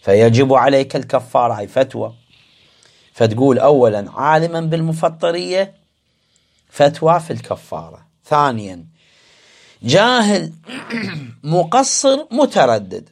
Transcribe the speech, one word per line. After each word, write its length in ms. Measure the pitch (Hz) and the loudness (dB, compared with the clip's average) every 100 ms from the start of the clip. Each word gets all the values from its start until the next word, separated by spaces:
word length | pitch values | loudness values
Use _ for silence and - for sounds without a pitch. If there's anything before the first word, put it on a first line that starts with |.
فيجب 520 | - 101 117 117 135 | 2 4 4 4 4
عليك 420 | 131 127 139 135 143 | 4 4 2 0 -6
الكفارة، 580 | 127 131 120 - 120 | -4 -4 -2 -2 0
هاي 140 | 107 104 | -2 -6
فتوى. 460 | - 131 117 110 113 _ _ _ _ _ _ _ _ _ | -2 -2 -4 -12 -12 _ _ _ _ _ _ _ _ _
فتقول 460 | - 117 110 135 123 | -2 0 2 2 4
أولاً 520 | 139 143 123 104 101 | 4 4 4 0 -8
عالماً 500 | 110 139 156 165 165 | -4 0 2 0 -4
بالمفطرية، 1120 | 165 165 160 160 175 165 170 170 180 185 196 _ _ _ _ _ _ _ _ _ _ | -4 -4 -4 -2 -4 -2 -4 -4 -4 -4 -4 _ _ _ _ _ _ _ _ _ _
فتوى 520 | - 147 160 160 170 | 0 0 2 0 0
في 120 | 160 | -2
الكفارة. 760 | 117 117 92 - 85 80 - _ _ | -12 -8 -12 -10 -14 -14 -20 _ _
ثانياً 640 | _ 151 143 117 101 90 80 _ _ _ _ _ _ _ _ _ | _ 0 0 -2 -10 -16 -20 _ _ _ _ _ _ _ _ _
جاهل 680 | 117 160 226 247 208 202 160 - - 254 - 233 | 0 2 4 2 2 0 -4 -14 -20 -18 -12 -10
<clears throat> 460 | 196 165 127 117 | -8 -12 -14 -14
مقصر 840 | 147 170 160 240 262 - 277 269 311 | -2 -2 2 0 0 0 0 0 -2
متردد 760 | 240 285 - 135 110 95 95 - | -2 0 2 2 2 -4 -14 -14